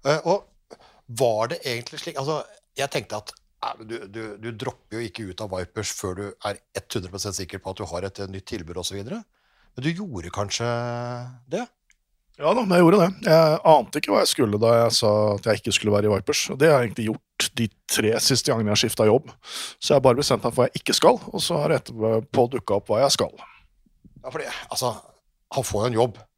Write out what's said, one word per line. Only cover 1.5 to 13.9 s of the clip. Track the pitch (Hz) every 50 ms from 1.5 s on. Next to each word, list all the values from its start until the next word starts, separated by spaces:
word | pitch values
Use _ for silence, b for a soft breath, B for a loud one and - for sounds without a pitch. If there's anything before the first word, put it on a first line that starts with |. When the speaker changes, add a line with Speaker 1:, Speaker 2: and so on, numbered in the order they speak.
| 165
Speaker 1:
det | 170
egentlig | - 139 120 117 120 - - 147
slik, | - 170 151
altså, | 131 135 143 156 147 - - - - _ _ _ -
jeg | 135 139 -
tenkte | 147 107 _ 107 107
at, | - - - _ _ _ _ _
nei, | - 117 -
men | - 113 107
du, | 117 117 107 95
du, | 101 113 110 110 104 101
du | 107 117 117
dropper | 107 127 123 - _ _ _ -
jo | 113 120
ikke | 107 - - 110 95
ut | 90 - 107
av | 104 95
Vipers | 92 90 - _ 107 104 - -
før | - - 95 90
du | 92 101 101 - _ - 104
er | 101 - _ _ _ -
hundre | - _ - 113 90 90 90
prosent | 98 - 101 95
sikker | - 95 82 - 95
på | _ 113 98
at | - 107
du | 90 87
har | 87 92 98
et, | - - 101
eh, | 95 95
nytt | 95 - - -
tilbud | 101 82 80 87 90
og | 87 -
så | 95
videre. | 101 98 120 180 233 214 _ _ _ _ _ _ _ _ _ _
Men | - 127
du | 156 170
gjorde | 175 214 190 127 92 80 87 -
kanskje | - 104 98 - - 117 120 120 120 120 120 120 120 120 120 123 123 123 123 127 123 _ _
det? | 135 202 247 233 _ _ _ _ _ _ _ _ _ _ _ _ _ _
Speaker 2:
Ja | 143 156 196
da, | 247 240
jeg | 190 180 175
gjorde | 180 160 185 208 170
det. | 180 190 - -
Jeg | 196 156 165 165 156 151 - - 170
ante | 156 143 113 -